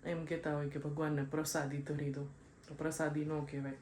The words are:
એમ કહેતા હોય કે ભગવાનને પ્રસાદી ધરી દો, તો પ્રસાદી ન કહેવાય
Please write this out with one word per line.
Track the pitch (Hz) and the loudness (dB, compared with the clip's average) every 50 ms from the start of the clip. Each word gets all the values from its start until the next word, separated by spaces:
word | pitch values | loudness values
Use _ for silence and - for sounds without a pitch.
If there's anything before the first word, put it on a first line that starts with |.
| - 165 | -2 -2
એમ | 170 165 160 | -2 -2 -2
કહેતા | 151 170 165 - 156 147 | -2 -2 0 0 2 2
હોય | 147 147 143 | 2 0 0
કે | 143 147 | -2 -2
ભગવાનને | 143 151 147 151 156 151 151 143 139 | -2 -2 0 2 2 2 4 2 2
પ્રસાદી | 139 147 151 156 151 - 165 147 139 143 143 | 2 2 0 0 2 2 2 2 2 0 -2
ધરી | 139 - 147 143 143 143 | -2 0 0 0 0 0
દો, | 135 139 143 - - - - - - - - - | 0 -2 -4 -6 -8 -12 -18 -20 -20 -20 -14 -14
તો | 151 | -6
પ્રસાદી | - 156 160 156 - 160 151 147 151 151 | -2 0 0 2 4 2 2 4 2 2
ન | 151 156 151 | 2 2 0
કહેવાય | 143 143 - 139 139 139 135 135 | 0 0 -2 -2 -2 -2 -4 -6